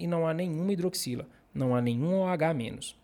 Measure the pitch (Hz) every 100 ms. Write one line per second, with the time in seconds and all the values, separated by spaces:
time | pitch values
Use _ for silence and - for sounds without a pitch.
0 | 170 170 160 160 180 156 185 196 180 -
1 | - 120 - - _ - 131 123 120 120
2 | 156 190 185 180 156 156 113 113 - -